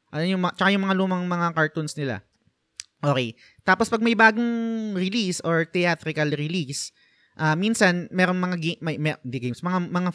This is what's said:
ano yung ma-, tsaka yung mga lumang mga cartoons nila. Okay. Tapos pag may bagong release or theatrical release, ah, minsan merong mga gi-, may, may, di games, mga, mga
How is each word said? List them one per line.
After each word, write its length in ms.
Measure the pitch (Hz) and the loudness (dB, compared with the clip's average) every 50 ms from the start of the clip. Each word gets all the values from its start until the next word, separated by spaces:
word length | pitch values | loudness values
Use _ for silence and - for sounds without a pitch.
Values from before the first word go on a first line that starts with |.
| _ _ - | _ _ -6
ano 100 | 151 165 | -4 -2
yung 180 | 180 190 185 180 | 0 0 0 0
ma-, 100 | 175 - | -2 0
tsaka 160 | - 196 196 | 2 2 2
yung 140 | 202 202 190 190 | 4 2 2 2
mga 80 | 190 | 2
lumang 300 | 185 190 185 185 180 180 180 | 2 2 0 0 -2 -2 -2
mga 240 | 175 175 175 170 | 0 0 0 0
cartoons 460 | 160 160 156 151 - 165 156 147 - 151 | 2 2 0 0 0 -4 -6 -6 -6 -6
nila. 240 | 147 131 110 98 - _ _ _ _ _ _ _ _ _ _ - - _ _ - - | -4 -4 -4 -6 -8 _ _ _ _ _ _ _ _ _ _ -20 -20 _ _ -4 0
Okay. 320 | 147 135 131 123 113 113 _ - - _ _ | 0 2 2 0 -2 -6 _ -18 -20 _ _
Tapos 300 | - - 185 190 226 220 | 2 2 4 4 4 0
pag 100 | 233 220 | 0 0
may 140 | 226 233 233 208 | 2 2 4 6
bagong 760 | 226 220 220 226 240 233 233 233 226 226 226 226 220 214 202 180 | 6 6 6 4 -2 -2 -2 -2 -4 -4 -4 -4 -6 -4 -4 -2
release 400 | 185 190 202 240 208 180 170 - - | -2 -2 -2 -2 -2 -2 -4 -2 -2
or 220 | 165 170 160 165 - | 0 0 0 0 0
theatrical 580 | - 180 175 175 165 - - 160 143 151 156 147 147 | -2 0 0 0 0 -2 -4 -6 -2 -2 0 0 0
release, 560 | 143 147 156 170 185 147 127 143 - - - _ _ _ _ _ _ _ _ _ - | -2 -4 -4 -4 -4 -4 -4 -6 -8 -8 -10 _ _ _ _ _ _ _ _ _ -4
ah, 160 | 160 156 156 | 0 0 0
minsan 540 | 165 190 220 226 - 214 185 175 175 170 - | 2 0 0 2 4 4 4 4 2 -4 -6
merong 300 | - 185 185 185 185 185 | 0 0 2 2 2 0
mga 160 | 180 180 180 175 | -2 -2 -4 -4
gi-, 220 | 156 170 170 - | -4 -4 -6 -4
may, 140 | - 156 147 - | -4 -6 -4 -2
may, 160 | 151 156 - - | -2 -2 -2 -4
di 160 | - 127 123 131 | -8 -8 -8 -6
games, 240 | 120 123 117 - | -6 -6 -6 -4
mga, 300 | - 180 185 185 175 165 | -4 -2 -2 -2 -2 -2
mga 180 | 175 175 180 175 | -2 -2 -2 -2